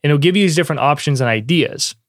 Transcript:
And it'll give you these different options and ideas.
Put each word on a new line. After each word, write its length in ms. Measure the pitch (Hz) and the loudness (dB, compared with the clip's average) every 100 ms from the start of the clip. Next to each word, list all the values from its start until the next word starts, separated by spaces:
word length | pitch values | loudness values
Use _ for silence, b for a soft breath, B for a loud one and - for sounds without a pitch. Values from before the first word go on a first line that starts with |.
And 80 | 147 | 2
it'll 60 | 147 | 2
give 220 | 165 185 | 2 2
you 60 | |
these 120 | 196 160 | 2 0
different 240 | 170 147 | -2 0
options 400 | 139 147 - 135 | 0 0 -2 -2
and 80 | 123 | 0
ideas. 680 | 110 113 170 123 - - - | -2 0 0 0 -4 -8 -10